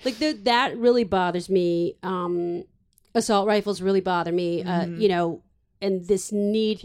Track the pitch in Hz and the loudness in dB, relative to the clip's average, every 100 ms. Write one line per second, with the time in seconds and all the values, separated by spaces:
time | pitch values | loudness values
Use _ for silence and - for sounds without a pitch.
0 | 254 220 302 233 202 233 262 233 240 247 | -8 -2 -4 -2 0 2 2 2 4 4
1 | 208 190 180 175 170 185 175 170 170 - | 2 0 0 -2 0 0 2 0 -2 -4
2 | 185 185 175 175 175 175 - _ _ _ | -6 -4 -2 -2 -4 -6 -10 _ _ _
3 | _ 233 220 202 196 208 202 185 185 196 | _ -2 2 2 2 0 0 -2 2 2
4 | 185 175 170 175 175 170 180 175 175 170 | 2 0 0 -2 0 -2 -2 -2 -2 0
5 | 208 175 170 165 _ _ _ - 196 185 | 2 2 0 -4 _ _ _ -6 -4 -2
6 | 175 190 - 208 202 220 214 214 | 0 -2 -2 -2 0 0 0 -2